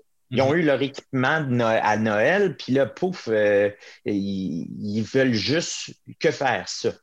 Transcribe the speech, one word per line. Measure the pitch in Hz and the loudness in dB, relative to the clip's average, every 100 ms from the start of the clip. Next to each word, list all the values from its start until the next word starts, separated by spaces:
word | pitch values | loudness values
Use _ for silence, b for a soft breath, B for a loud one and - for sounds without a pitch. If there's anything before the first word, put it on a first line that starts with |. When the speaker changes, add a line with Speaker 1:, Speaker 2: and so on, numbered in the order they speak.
| _ _ - | _ _ -4
Speaker 1:
Ils | 123 | 0
ont | 135 | 2
Speaker 2:
Mhm. | 165 | 2
Speaker 1:
eu | |
leur | 156 131 | 2 2
équipement | 135 - - 131 127 160 | 0 -6 -6 -2 0 0
de | 139 | 0
No-, | 123 113 | 0 2
à | 110 107 107 | 2 2 2
Noël, | 110 104 127 190 196 135 | 2 2 2 2 0 -2
puis | - | -2
là, | 131 135 | 0 0
pouf, | - 185 185 - | -2 -4 -4 -2
euh, | 107 104 101 101 B B B - | 2 4 4 2 B B B -4
ils, | 101 98 98 92 80 - - | -2 -2 -4 -4 -6 -8 -8
ils | 104 107 | -6 -4
veulent | 107 131 131 | -2 0 2
juste | 110 95 160 170 - - - - - | 0 0 -2 -2 -8 -12 -16 -20 -2
que | 165 | -2
faire | 147 131 101 92 | 0 0 -2 -4
ça. | - 117 - | -6 -6 -6